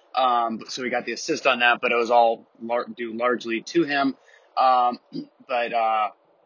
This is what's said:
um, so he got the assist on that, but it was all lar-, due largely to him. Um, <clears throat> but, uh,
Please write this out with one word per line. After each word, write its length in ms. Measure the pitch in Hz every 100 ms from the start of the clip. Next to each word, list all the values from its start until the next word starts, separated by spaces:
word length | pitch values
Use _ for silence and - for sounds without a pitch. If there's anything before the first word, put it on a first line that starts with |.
| _
um, 500 | - 131 120 117 110 113
so 160 | -
he 60 | 123
got 160 | 120
the 80 | 117
assist 340 | 117 - 143 143
on 140 | 120
that, 200 | 120 117
but 100 | 123
it 20 |
was 160 | 120 117
all 380 | 120 117 113 _ -
lar-, 260 | 117 120 117
due 260 | 110 117
largely 480 | 113 123 117 117 113
to 240 | - 170
him. 320 | 151 143 135 127 _ _ _ -
Um, 420 | 131 127 123 120 _
<clears throat> 160 | - 294 _ -
but, 260 | 123 117
uh, 340 | 117 110 110 104 - _ _